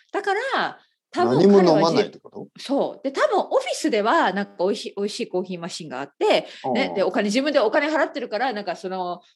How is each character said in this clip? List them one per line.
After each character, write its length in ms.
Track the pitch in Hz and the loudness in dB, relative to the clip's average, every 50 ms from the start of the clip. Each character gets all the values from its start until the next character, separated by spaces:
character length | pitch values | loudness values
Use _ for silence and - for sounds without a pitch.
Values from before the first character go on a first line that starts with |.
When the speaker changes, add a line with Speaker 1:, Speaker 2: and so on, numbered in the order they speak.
| _ _ | _ _
Speaker 1:
だ 100 | - 392 | -6 -4
か 120 | 403 403 381 | -2 -2 -2
ら、 460 | 415 508 539 480 262 175 143 - - _ _ _ _ _ _ - | -2 -2 -2 -2 -2 -2 -2 -6 -10 _ _ _ _ _ _ -4
多 120 | - - | -2 0
分 200 | 117 127 151 180 | 2 4 6 6
Speaker 2:
何 160 | 202 202 196 185 | 8 8 8 8
も 120 | 170 156 | 6 6
飲 40 | 151 | 6
ま 120 | 156 165 | 4 4
な 100 | 156 143 | 4 2
い 60 | - | 0
っ 20 | - | 0
て 80 | - | -4
こ 140 | - _ - | -14 _ -18
と？ 40 | - | -16
Speaker 1:
彼 60 | - | -16
は 60 | - - _ | -16 -16 _
じ-、 60 | - - | -16 -6
そ 340 | - 277 269 175 131 - - | -4 -2 0 0 -2 -4 -6
う。 40 | - | -8
で、 80 | 269 | -6
多 160 | 269 370 554 | 0 0 0
分 120 | 622 440 349 | 2 2 0
オ 40 | 302 | 0
フ 120 | - - | 0 0
ィ 20 | 523 523 740 554 | 0 0 0 -4
ス 180 | - - 302 | -2 -2 0
で 100 | 220 208 | 0 2
は、 320 | 202 233 302 330 277 208 190 | 2 2 2 2 2 2 0
な 120 | 202 202 | -2 -6
ん 0 | |
か、 80 | 202 - | -6 -4
お 140 | - 175 196 | -2 -2 -2
い 40 | 202 | -2
し 120 | 202 - | -4 -8
い、 60 | - - | -10 -8
お 100 | 196 202 | -6 -6
い 40 | 208 | -6
し 100 | - - | -6 -6
い 80 | 151 | -8
コ 140 | - - 180 | -4 -4 -6
ー 20 | 185 | -4
ヒ 140 | 185 185 | -4 -8
ー 20 | 170 | -10
マ 100 | 170 170 | -10 -12
シ 160 | - - 170 | -12 -12 -12
ン 40 | 147 | -10
が 120 | 127 127 | -10 -10
あ 40 | 139 | -10
っ 60 | - _ | -12 _
て、 300 | _ 370 427 285 170 - - - - - | _ 2 2 2 2 0 -4 -14 -8 -4
Speaker 2:
あ 60 | - | -2
あ。 20 | |
Speaker 1:
ね、 200 | - 233 269 - - | -2 0 -2 -2 -2
で、 80 | 196 175 | -2 -2
お 80 | 190 | 0
金、 140 | - 262 202 | 0 0 -2
自 140 | 208 202 262 | 0 0 0
分 140 | 269 302 - | 0 2 2
で 60 | 285 | 2
お 100 | - - | 2 2
金 180 | - 302 285 | 2 0 0
払 180 | 311 311 294 320 | 0 0 0 -2
っ 60 | 320 | -2
て 80 | - 285 | -4 -10
る 100 | 247 240 | -10 -8
か 100 | 220 208 | -6 -4
ら、 120 | 247 269 | -4 -4
な 120 | 220 208 202 | -4 -6 -8
ん 20 | |
か、 100 | 185 165 | -8 -8
そ 140 | - - 185 | -8 -8 -8
の、 320 | 185 185 180 180 175 175 _ _ _ | -6 -6 -6 -6 -8 -10 _ _ _